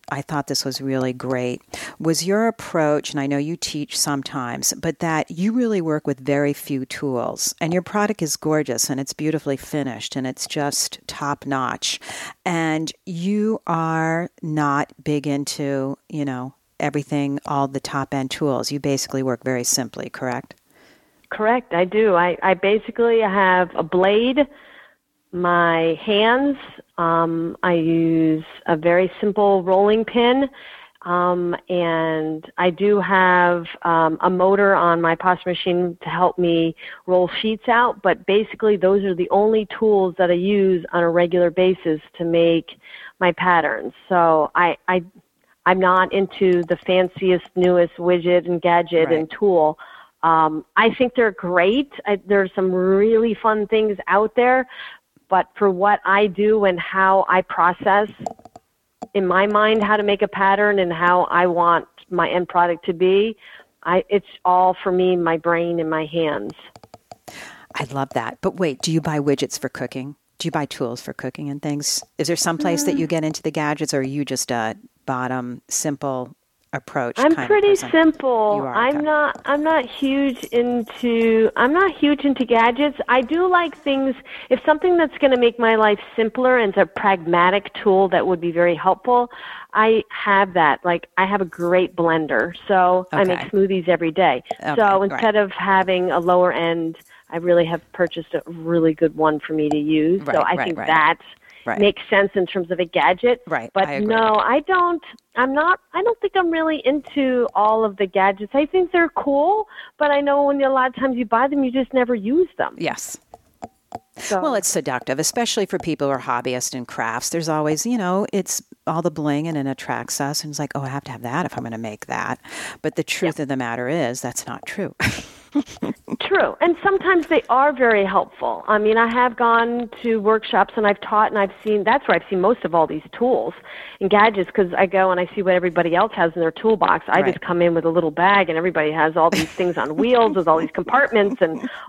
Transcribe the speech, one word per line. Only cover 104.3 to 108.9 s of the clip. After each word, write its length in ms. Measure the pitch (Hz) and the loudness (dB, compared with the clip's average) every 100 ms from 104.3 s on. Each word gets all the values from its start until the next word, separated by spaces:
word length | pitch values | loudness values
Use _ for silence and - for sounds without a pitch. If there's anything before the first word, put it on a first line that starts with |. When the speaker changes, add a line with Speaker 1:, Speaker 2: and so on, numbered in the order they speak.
| 214 | 2
Speaker 2:
I 240 | 214 285 302 | 0 0 0
don't, 360 | 370 349 339 - - _ 233 | 0 0 -2 -8 -20 _ -2
I'm 160 | 262 | -2
not, 280 | 277 330 - _ 330 | 0 0 0 _ -4
I 80 | |
don't 180 | 453 440 | -2 -2
think 120 | 392 381 | -2 0
I'm 160 | 339 | 0
really 280 | 330 320 311 - | 0 0 -2 0
into 600 | 294 - 285 262 247 240 190 | -2 -2 -2 0 2 0 2
all 280 | 214 220 | 2 2
of 140 | 220 190 | 0 -2
the 80 | 196 | -2
gadgets. 480 | 196 196 196 208 | 2 2 0 -2
I 140 | 277 302 | -2 0
think 240 | 370 349 | 0 2